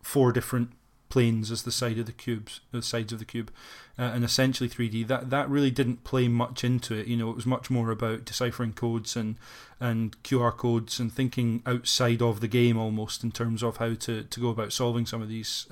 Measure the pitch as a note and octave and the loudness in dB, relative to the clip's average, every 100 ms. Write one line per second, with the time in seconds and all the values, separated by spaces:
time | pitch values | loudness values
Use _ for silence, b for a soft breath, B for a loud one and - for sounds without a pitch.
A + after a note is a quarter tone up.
0 | - C#3+ B2 A#2+ - B2+ A#2+ - _ _ | 0 6 6 6 0 -2 -2 -6 _ _
1 | _ C3 A#2 A2 G#2+ A2+ A#2+ - A#2+ A2 | _ 4 4 2 -2 -4 -4 -2 -2 -2
2 | A#2 - - A2 A2 - - A#2+ A2+ A#2 | -6 -8 -6 -6 -6 -16 -10 -8 -4 -4
3 | G#2+ A2+ A2 A#2 G#2 B B B B - | -4 -8 -8 -8 -8 B B B B -4
4 | B2 B2 A#2 - C3 B2+ B2 - A#2 A2+ | -2 0 2 4 4 2 -2 0 -2 0
5 | A2+ B2+ B2+ C#3 C#3 C#3 C#3 B2 B2 A#2+ | 0 -2 0 0 2 4 4 4 0 0
6 | - C3 A#2+ A#2+ A#2+ B2+ A#2+ B2 - A2 | -2 2 2 2 0 0 0 0 0 -4
7 | G#2+ A#2 A2+ A2+ A#2 B2 - B2 A2+ A2 | -2 -2 -2 -2 -2 -2 0 0 0 0
8 | A2+ A2+ A#2 - B2 - A#2 - A#2+ A2+ | -2 -2 -6 -2 -2 -2 -4 -2 -2 -2
9 | G#2+ A#2+ A2 A2+ B B B B B2 A2+ | -2 -4 -4 -6 B B B B -2 0
10 | A2 - - C3 A#2+ - A#2+ A#2 A2 - | -2 -4 0 2 4 2 2 2 0 -4
11 | A#2 A#2 C3 C3 A#2 A2+ - B2 - - | -4 0 0 2 0 0 -2 -2 0 2
12 | A#2+ A#2 A#2+ G#2 A2 B2 A#2+ A2+ A2 G#2+ | 4 4 2 2 0 4 6 4 0 -2
13 | G#2+ - A#2 - A#2 A2 A#2 - A#2 A2+ | -4 -4 -6 -2 -2 0 -2 -2 -2 -2
14 | - A2 A2 A#2+ A#2+ A2 G#2+ - A#2+ A#2 | -4 -6 -6 -2 0 0 -4 0 0 2
15 | A2+ A#2 G#2+ A2 A2 - - | 0 -4 -6 -6 -6 -6 -6